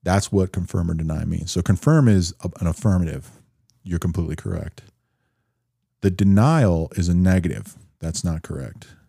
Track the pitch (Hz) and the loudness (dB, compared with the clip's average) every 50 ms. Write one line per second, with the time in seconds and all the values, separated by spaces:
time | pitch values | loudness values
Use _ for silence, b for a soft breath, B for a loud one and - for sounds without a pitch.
0 | _ 87 92 101 101 - - 98 92 92 - - 87 - - 95 87 85 85 80 | _ 2 0 0 0 0 0 0 0 0 -2 -6 -8 -4 -2 -2 -2 -2 -2 -2
1 | 80 80 78 80 80 80 82 82 80 87 - 90 87 - 101 90 - - 156 160 | -4 -4 -4 -4 -4 -4 -4 -6 -6 -4 -4 -4 0 0 0 2 4 4 4 6
2 | 143 117 104 95 87 85 - _ - - - - - 85 82 - - 110 95 90 | 6 6 4 4 2 0 -6 _ -10 -10 -8 -4 -4 -4 -4 0 0 0 2 2
3 | 87 80 73 - - - - _ _ _ _ _ _ _ _ _ _ 95 85 85 | 0 -2 -4 -8 -12 -16 -20 _ _ _ _ _ _ _ _ _ _ -6 -6 -4
4 | - 87 85 90 85 78 76 82 - 98 90 82 - 82 - - - - _ _ | -2 0 0 0 0 -2 -6 -8 -8 -8 -8 -8 -8 -10 -14 -18 -20 -20 _ _
5 | _ _ _ _ _ _ _ _ _ _ _ _ _ _ _ _ _ _ _ _ | _ _ _ _ _ _ _ _ _ _ _ _ _ _ _ _ _ _ _ _
6 | - 101 90 - 101 98 98 101 110 139 160 160 131 101 87 80 80 - - - | -2 -2 0 2 2 4 4 6 4 4 4 4 4 4 2 0 -2 -4 -4 -2
7 | 87 85 87 87 90 92 92 92 85 87 - - - - - - - _ _ _ | 0 0 2 2 4 4 4 2 2 -2 -4 -6 -10 -14 -18 -20 -20 _ _ _
8 | - 82 82 - - 90 82 80 - - - - 65 - - - - - - _ | -10 -8 -8 -6 -4 -4 -6 -6 -8 -12 -12 -12 -12 -12 -14 -18 -20 -20 -20 _
9 | _ | _